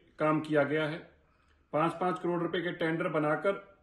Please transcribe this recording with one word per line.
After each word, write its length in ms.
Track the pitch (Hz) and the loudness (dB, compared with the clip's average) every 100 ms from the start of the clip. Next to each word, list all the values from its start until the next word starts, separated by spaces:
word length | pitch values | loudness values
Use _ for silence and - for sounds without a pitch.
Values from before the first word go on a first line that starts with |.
| - - | -20 -2
काम 200 | 156 156 | 2 2
किया 240 | 156 151 | 2 2
गया 220 | 135 151 156 | 2 0 -2
है। 120 | 165 - _ _ _ _ _ _ | -6 -12 _ _ _ _ _ _
पांच 180 | 147 165 | 0 0
पांच 280 | - 180 170 | 0 -2 0
करोड़ 220 | 180 175 | -2 -2
रुपए 200 | 165 180 | -2 -2
के 100 | 170 | -4
टेंडर 360 | 156 165 160 175 | -2 -2 0 0
बनाकर 720 | 160 151 156 196 196 - - | 0 0 2 0 -2 -8 -20